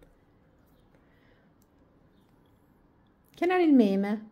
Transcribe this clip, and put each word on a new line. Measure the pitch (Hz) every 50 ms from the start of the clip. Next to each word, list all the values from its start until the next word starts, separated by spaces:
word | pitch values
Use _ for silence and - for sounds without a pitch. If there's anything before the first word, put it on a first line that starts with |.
| - - _ _ _ _ _ _ _ _ _ _ _ _ _ _ _ _ _ _ _ _ _ _ _ _ _ _ _ _ _ _ _ _ _ _ _ _ _ _ _ _ _ _ _ _ _ _ _ _ _ _ _ _ _ _ _ _ _ _ _ _ _ _ _ _ _
Kenar | - 339 359 370 370
ilmeğimi | 349 311 285 254 220 196 196 196 202 202 214 214 - -